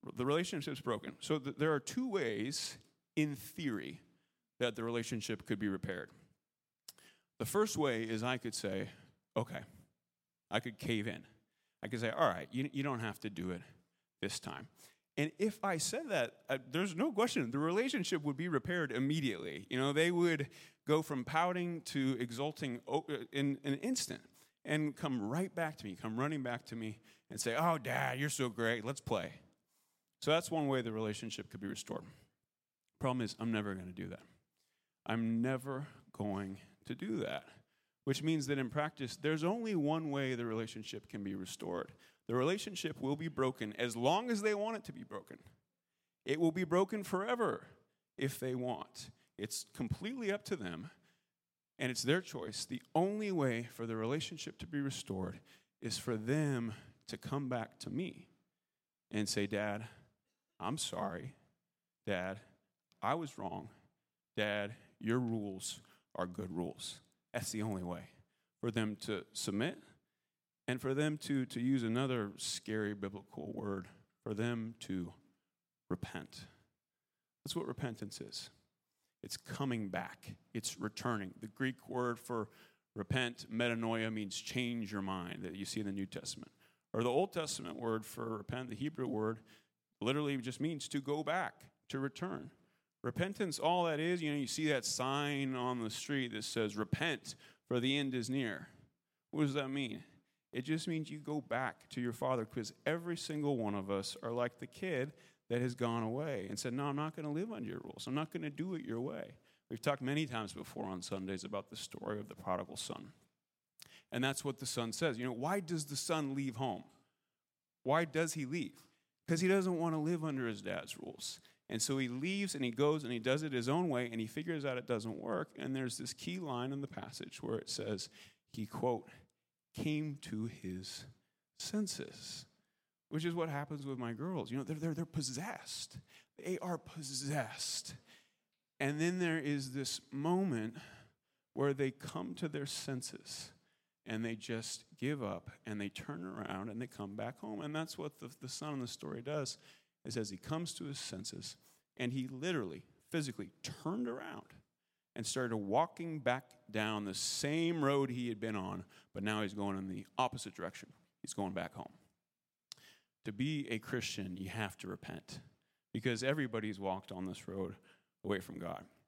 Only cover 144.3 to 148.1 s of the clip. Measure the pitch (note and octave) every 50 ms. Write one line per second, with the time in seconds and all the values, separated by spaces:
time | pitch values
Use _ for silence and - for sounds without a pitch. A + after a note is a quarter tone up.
144.3 | A#2 A2 G2+ - A#2 A2+ A2 - - - - _ - - - C3+ D3+ C#3+ A#2+ G2+
145.3 | G2 F2 - - - - _ A2+ G#2+ G#2 G2+ G2+ - - - - C#3+ - F2 F#2
146.3 | F#2+ A2 G#2 - - F#2+ G2 A#2 G#2 A2+ B2+ A#2+ - - G#2 G2 G2+ G#2+ G#2+ A#2
147.3 | C3 - - A2 G#2+ G3+ E3 D3 D3+ D#3 D#3+ D#3 - - D#3 D3+